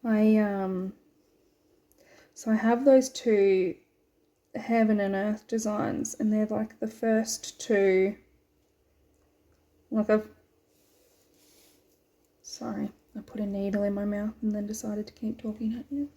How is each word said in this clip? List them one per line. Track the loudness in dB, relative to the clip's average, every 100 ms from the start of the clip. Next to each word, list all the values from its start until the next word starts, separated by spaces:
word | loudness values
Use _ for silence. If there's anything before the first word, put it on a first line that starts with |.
I, | 0 4 6 6
um, | 4 0 -2 -4 -6 -10 _ _ _ _ _ _ _ _ _ _ _ -20 _
so | -12 -2
I |
have | 2 2 4
those | 6 6 6
two | -4 2 4 6 4 2 -4 _ _ _ _ _ _ _
heaven | -14 -2 2 4 2
and | 0
earth | -2 -2 -4 _
designs, | -4 -4 -4 -4 -4 -6 -2
and | 0
they're, | 0
like, | 0 -2 -6 -6
the | -10
first | -4 0 0 0 -6 -10 -16
two, | 0 2 4 4 2 -2 _ _ _ _ _ _ _ _ _ _ _ _ _ _ _ _ _
like, | -2 2
I've, | 2 0 -16 _ _ _ _ _ _ _ _ _ _ _ _ _ _ _ _ _ _ _ _
sorry, | -18 -14 -10 -8 -8 -10 _ -18
I |
put | -14 -8
a |
needle | -6 -4 -4 -2
in | -2
my | -2
mouth | -4 -4 -6 -6
and | -4
then | -4 -6
decided | -8 -8 -8 -8
to |
keep | -10 -10 -8
talking | -10 -6 -6
at | -6 -8
you. | -8 -8